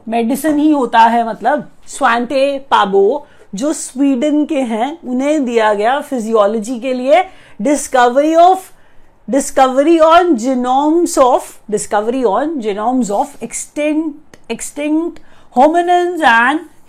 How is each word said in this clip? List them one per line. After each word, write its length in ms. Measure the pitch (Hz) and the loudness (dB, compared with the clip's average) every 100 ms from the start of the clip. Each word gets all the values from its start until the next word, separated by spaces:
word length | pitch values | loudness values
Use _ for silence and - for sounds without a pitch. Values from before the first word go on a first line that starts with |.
| 220 | -6
मेडिसिन 500 | 233 233 277 311 294 | -4 -2 -2 -2 0
ही 120 | 311 | 2
होता 300 | 285 240 233 | 2 2 4
है, 260 | 226 233 226 | 4 2 -2
मतलब 400 | 185 220 294 - - - | -4 -2 -2 -4 -16 -18
स्वांटे 680 | - 185 233 240 277 277 269 - | -2 0 0 0 0 0 -2 -2
पाबो 560 | 226 202 196 196 285 - - - | 0 2 2 2 0 -8 -20 -16
जो 180 | 190 294 | -6 -4
स्वीडन 720 | 311 - 254 277 254 302 302 | -4 -8 -2 0 0 0 0
के 160 | 302 294 | 0 -2
हैं, 380 | 247 220 262 330 | -2 -2 -4 -6
उन्हें 420 | 233 254 277 311 | -8 -4 -2 0
दिया 280 | 247 233 214 | 0 0 0
गया 260 | 202 220 277 | 0 0 -2
फिजियोलॉजी 760 | 285 254 214 226 202 226 214 247 | -4 -6 0 0 2 -2 -6 -6
के 140 | 262 | -6
लिए 280 | 254 262 330 370 - - - | -4 2 2 2 -8 -18 -6
discovery 760 | 226 285 - 254 247 254 311 330 | -2 -2 0 2 2 2 2 4
of, 180 | 349 370 - - _ - - _ - | 4 4 -4 -20 _ -20 -20 _ -4
discovery 680 | 269 - 277 262 254 294 330 | -4 -2 0 2 2 2 4
on 320 | 320 339 359 247 | 6 4 4 0
genomes 800 | 247 254 247 262 302 339 330 320 | 0 -2 0 0 2 0 0 2
of, 340 | 240 294 - - - | 2 2 -2 -16 -8
discovery 540 | 208 - 208 214 262 226 | -6 -2 -2 -2 -2 0
on 340 | 202 302 302 | 0 -2 -4
genomes 500 | 214 196 226 254 202 | -6 -4 -2 -2 -2
of 280 | 202 285 - | -4 -6 -10
extinct, 960 | 226 - - 294 302 302 320 285 - - - | -14 -12 -10 -6 -4 -2 -4 -10 -18 -20 -12
extinct 680 | 226 - 285 302 311 339 - - - - 247 | -12 -12 -8 -4 -2 -4 -8 -18 -20 -6 2
hominins 720 | 302 339 349 359 349 349 269 | 2 2 2 0 0 0 2
and 400 | 220 247 311 349 - | 2 2 -2 -6 -20